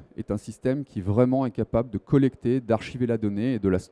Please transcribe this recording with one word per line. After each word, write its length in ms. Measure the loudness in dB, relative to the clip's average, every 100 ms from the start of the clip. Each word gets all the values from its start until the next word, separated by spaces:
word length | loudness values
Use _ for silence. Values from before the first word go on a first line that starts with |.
| -10 -12
est 140 | -6
un 80 | -6
système 460 | -6 -6 -4 -4
qui 160 | -6 -6
vraiment 460 | 0 2 4 2 -2
est 60 |
capable 380 | -4 -2 -2 -2
de 80 | -6
collecter, 640 | 2 4 4 0 -2 -2
d'archiver 460 | 0 -2 -2 -4 -2
la 120 | 0
donnée 360 | -2 -2 -2
et 40 | 0
de 100 | 2
la, 100 | 0 -2